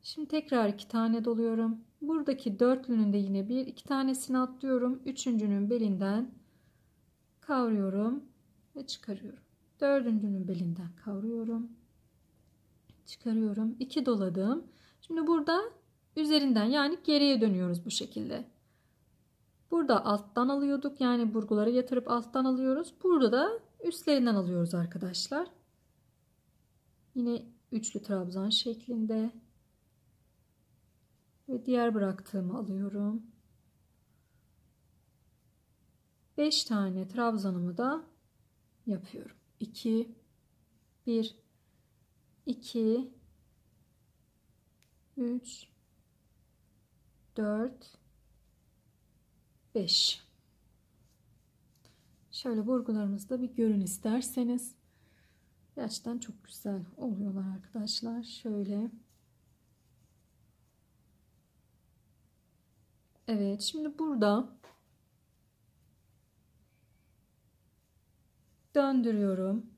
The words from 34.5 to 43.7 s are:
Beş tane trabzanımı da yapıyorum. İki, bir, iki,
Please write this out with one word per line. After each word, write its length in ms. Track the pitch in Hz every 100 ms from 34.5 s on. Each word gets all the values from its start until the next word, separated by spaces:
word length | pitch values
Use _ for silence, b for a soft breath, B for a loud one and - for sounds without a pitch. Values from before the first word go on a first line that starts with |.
| _ _ _ _ _ _ _ _ _ _ _ _ _ _ _ _ _ _ -
Beş 280 | 302 302
tane 440 | - 214 196 185 190
trabzanımı 680 | 226 233 220 196 180 175 175
da 280 | 254 320 311 _ _ _ _ _ _ _ -
yapıyorum. 500 | 185 - - - - _ _
İki, 540 | - - 233 220 233 - _ _ _ _ _ _ _ _ -
bir, 300 | 226 220 - _ _ _ _ _ _ _ _ _ _ -
iki, 680 | - - 233 220 233 262 - - _ _ _ _